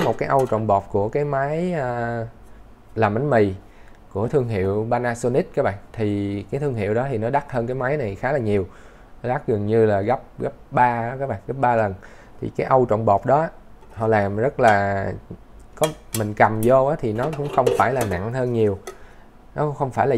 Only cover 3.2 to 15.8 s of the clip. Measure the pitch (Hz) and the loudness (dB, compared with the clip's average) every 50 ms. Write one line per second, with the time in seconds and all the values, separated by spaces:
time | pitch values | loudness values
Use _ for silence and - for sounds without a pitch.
3.2 | 143 151 131 113 104 98 95 95 - - - - - - - - - - - 95 | 0 2 4 4 4 2 0 -4 -12 -20 -20 -20 -20 -20 -20 -20 -16 -10 -6 -4
4.2 | 107 123 - 147 123 117 110 98 92 95 98 107 110 120 120 120 123 120 120 117 | -2 0 0 0 0 0 0 0 0 0 0 -2 -2 -2 -2 -2 -2 -2 -4 -2
5.2 | - 123 123 143 185 - - 151 131 107 98 98 - - - - 110 104 104 101 | -2 0 0 0 0 -2 -2 -2 -2 -2 -2 -6 -10 -12 -6 -4 -2 -2 0 -2
6.2 | 101 101 101 101 98 - - 139 151 147 123 113 98 98 107 117 131 139 131 107 | -2 -4 -4 -6 -8 -6 -6 -4 -2 -2 -2 -2 -2 0 0 0 -2 -2 -2 -4
7.2 | 110 117 135 139 - - - 123 117 117 127 135 127 127 147 151 127 101 98 - | -2 0 -2 -2 -2 -4 -4 -4 -4 -4 -4 -4 -2 -2 -2 -2 -2 -4 -4 -4
8.2 | - 127 151 143 113 107 104 101 92 95 - - - - - - - - - - | -2 -2 0 0 0 2 2 0 0 -2 -8 -18 -20 -20 -20 -20 -20 -20 -14 -8
9.2 | - 120 127 143 - - 117 104 104 104 110 113 110 107 101 98 98 110 123 - | -4 -4 -4 -2 -2 -2 -2 0 0 2 4 4 4 4 4 2 0 0 -2 -2
10.2 | - - - - 120 131 - - - - - 127 123 123 120 117 113 117 131 131 | -4 -10 -10 -8 -8 -8 -8 -10 -10 -4 0 2 2 2 2 0 -4 -4 -6 -6
11.2 | 139 135 113 101 - - 123 139 131 123 120 113 110 101 95 - - - - - | -6 -6 -6 -6 -6 -8 -4 0 2 2 4 2 2 0 -2 -6 -14 -20 -20 -20
12.2 | - - - - 120 113 - - - - 135 131 127 120 107 107 113 107 101 98 | -20 -20 -14 -10 -10 -8 -4 -4 0 2 4 4 4 4 2 2 4 4 2 2
13.2 | - 127 127 151 165 165 - - - - - - - - - - 113 110 110 107 | 4 2 2 2 2 0 -6 -12 -20 -20 -20 -20 -20 -14 -8 -2 0 2 2 2
14.2 | 101 98 101 104 113 - - - 127 113 104 101 101 101 98 98 98 101 - 107 | 2 2 0 0 -2 -2 2 4 6 6 6 6 2 0 -2 -2 -4 -4 -6 -8
15.2 | - - - - - - - - - - - - | -12 -16 -18 -18 -18 -20 -20 -20 -20 -12 -6 -4